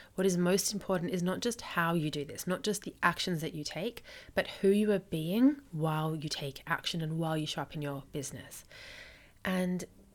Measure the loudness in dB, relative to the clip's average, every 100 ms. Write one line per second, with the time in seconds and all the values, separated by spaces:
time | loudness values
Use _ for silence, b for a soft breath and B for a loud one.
0 | B 0 2 4 4 4 2 -2 0 0
1 | 0 0 0 0 -2 -4 -4 0 2 2
2 | 0 -2 -6 -6 -4 -2 -2 -4 -6 0
3 | 2 2 -2 -2 -2 -6 -6 -4 -6 -6
4 | B B B -2 -2 2 6 6 6 2
5 | 0 -4 0 6 6 6 -4 -2 0 2
6 | 0 -2 -4 -4 -6 -6 -4 -2 -2 -4
7 | -2 -2 0 0 -2 -4 -6 -6 -6 -6
8 | -8 -8 -8 -10 -14 -16 -18 B B B
9 | B B B B -2 0 2 0 -4 -14
10 | -20